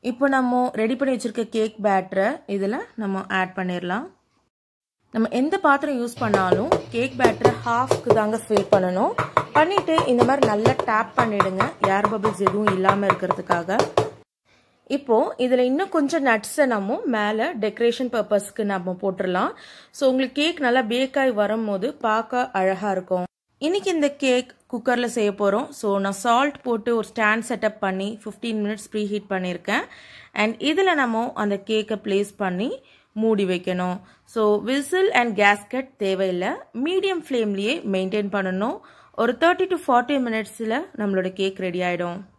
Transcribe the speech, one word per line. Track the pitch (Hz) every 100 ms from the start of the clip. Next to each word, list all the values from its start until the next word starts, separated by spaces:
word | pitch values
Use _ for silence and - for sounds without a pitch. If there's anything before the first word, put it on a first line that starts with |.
இப்போ | 233 240 277
நம்ம | 269 254 247 247
ரெடி | - 220 247
பண்ணி | 269 254
வச்சிருக்க | 240 233 226
கேக் | 226 220 220
பேட்டரை | 208 190 185 190 196 302 -
இதுல | 202 196 254 466
நம்ம | - 208 196 190
ஆட் | 190 185 185
பண்ணிடலாம். | 185 180 175 190 330 _ _ _ _ _ _ _ _ _ _
நம்ம | 233 220
எந்த | 240 277 381
பாத்திரம் | 320 277 294 262 240
யூஸ் | 240
பண்ணாலும் | 233 202 185 180 214 - -
கேக் | 233 262 254
பேட்டரை | 247 - 208 - -
ஹாஃப்க்கு | 233 254 - -
தாங்க | 214 214 220
ஃபில் | - 208 196
பண்ணணும். | 202 185 180 269 480 - - -
பண்ணிட்டு | - 320 403 - 320 -
இந்த | 240
மாதிரி | 240 269 247
நல்லா | 208 220 254
டேப் | - 220 226 -
பண்ணிடுங்க, | 233 202 196 185 220 - 202
ஏர் | 190 208
பபிள்ஸ் | 214 208 185
எதுவும் | 190 196 214
இல்லாம | 190 190 196 202
இருக்கிறதுக்காக. | 196 180 185 180 175 170 208 285 - - - - _ _ _ _ _ _
இப்போ | 277 277 220 226 -
இதுல | 254 247
இன்னும் | 247 269 381
கொஞ்சம் | 330 285 330 277
நட்ஸை | 220 - - 277
நம்ம | 220 196 294
மேல | 453 226 208 214 262
டெக்கரேஷன் | 339 208 208 233 233 254
பர்பஸ்க்கு | 233 214 208 202 -
நம்ம | 208 196 180 180
போட்டுடலாம். | 202 190 185 180 254 - - - -
So, | - 269
உங்களுக்கு | 262 262 269
கேக் | 302 349
நல்லா | 262 247
பேக் | 226 240 262 269
ஆகி | 262
வரும்போது | 208 208 220 220 196 180
பார்க்க | - 220 214 233 247 247
அழகா | 196 190 185 208
இருக்கும். | 190 180 185 180 _ _ _
இன்னைக்கு | 294 392 381
இந்த | 339 285
கேக் | 285 269 247 247 - _
குக்கர்ல | 240 233 247
செய்ய | 240 233 208
போறோம். | 196 202 202 269
So, | - 214 196
நான் | 196
சால்ட் | 196 240 233 285 277
போட்டு | - 226 220 233
ஒரு | 214
ஸ்டாண்ட் | - 214 220 233
செட்டப் | 233 214 214
பண்ணி | 196 190 196 214
ஃபிஃப்டீன் | - 202 233 220
மினிட்ஸ் | 208 214 -
ப்ரீஹீட் | 214 208 208 202
பண்ணியிருக்கேன். | 196 185 175 - 226 370 - - - -
And | - 214
இதுல | 226 277 320 381
நம்ம | 320 254 226 240
அந்த | - 208
கேக்கை | 202 196 220 214 214
பிளேஸ் | 214 196 202 -
பண்ணி | 196 180 240 508 _ _ _
மூடி | 214 220 214
வைக்கணும். | 196 180 180 180 180 180 - _
So, | _ 240 214 208 202
whistle | 269 277 370 381
and | 254 240 202
gasket | 202 208 - 254 262 _
தேவையில்லை, | 196 190 190 180 185 392 - 220
மீடியம் | 285 370 392 359 -
ஃப்ளேம்லயே | 254 214 196 202 311 214
மெயின்டெயின் | 190 190 208 202
பண்ணணும். | 196 185 185 214 370 - - -
ஒரு | - 233 247
தேர்ட்டி | 330 349 370 370
to | -
ஃபார்ட்டி | 247 240 285
மினிட்ஸ்ல | 240 220 214 - 220 233 330 -
நம்மளோட | 208 190 185
கேக் | 185 196 190
ரெடி | 190 175
ஆயிடும். | 180 175 175 175 196